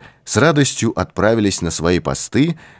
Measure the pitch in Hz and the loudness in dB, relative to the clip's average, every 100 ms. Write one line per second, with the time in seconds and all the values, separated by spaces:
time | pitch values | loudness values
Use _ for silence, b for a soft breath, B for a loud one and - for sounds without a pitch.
0 | B B - 107 143 147 135 - 117 - | B B -4 2 2 4 0 0 -4 -2
1 | 92 - 98 113 104 - 85 - 80 90 | -6 0 0 2 0 -2 -4 -2 0 0
2 | 73 69 - 113 156 165 B B | -2 -6 -4 0 0 -2 B B